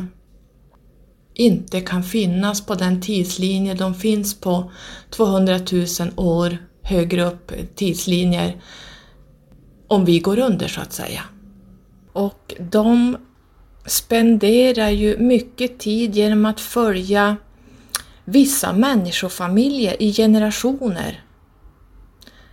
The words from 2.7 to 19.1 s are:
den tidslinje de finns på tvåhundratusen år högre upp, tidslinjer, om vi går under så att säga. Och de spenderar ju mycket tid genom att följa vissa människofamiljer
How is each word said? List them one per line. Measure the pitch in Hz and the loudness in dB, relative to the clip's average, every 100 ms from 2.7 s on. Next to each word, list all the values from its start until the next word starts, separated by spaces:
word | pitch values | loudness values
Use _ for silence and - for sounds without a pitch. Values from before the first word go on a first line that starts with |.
| 185 | -2
den | 180 180 | 0 -2
tidslinje | 208 196 175 - 185 190 190 | -2 -2 -2 -2 -2 -2 -2
de | 185 190 185 | -2 -4 -2
finns | 220 208 202 - | -2 -2 -4 -6
på | 185 180 180 - - - - | -2 -2 -4 -14 -20 -20 -12
tvåhundratusen | - 208 190 190 185 180 180 175 - 175 - | -2 0 2 2 0 -2 -2 -2 -4 -6 -2
år | 180 170 175 175 - _ | 0 0 0 -4 -12 _
högre | - 185 170 180 175 | -2 0 0 0 -2
upp, | 175 - - 175 - | -4 -12 -12 -12 -4
tidslinjer, | 190 170 185 175 180 175 175 175 - - - - - - - _ _ - - - - | -4 -2 -2 0 2 0 -2 -6 -16 -20 -20 -20 -20 -20 -20 _ _ -20 -20 -20 -2
om | 202 175 | 2 4
vi | 170 | 2
går | 196 214 | 2 0
under | 262 175 151 | 0 0 -4
så | - | -8
att | - | -10
säga. | - - - - - - - - - _ _ _ | -10 -10 -12 -14 -20 -20 -20 -20 -20 _ _ _
Och | 190 202 - - - 175 | -4 -4 -6 -16 -14 -2
de | 214 220 240 240 247 - _ _ _ - - - | 2 4 4 2 -4 -12 _ _ _ -20 -20 -6
spenderar | - - 233 226 214 202 240 254 233 214 | -6 0 2 4 4 4 4 4 2 0
ju | 208 208 - | 2 0 2
mycket | 247 240 - - 247 - | 2 2 0 -6 -6 -4
tid | 208 220 233 208 | -4 -2 0 0
genom | 208 214 214 | 2 2 2
att | 214 | -2
följa | - 240 220 185 185 202 202 208 - - - - - - - - - | -4 0 0 0 0 2 2 -2 -8 -20 -20 -20 -14 -14 -14 -18 2
vissa | 262 277 - 185 | 4 4 2 0
människofamiljer | 185 277 233 175 | 2 2 2 0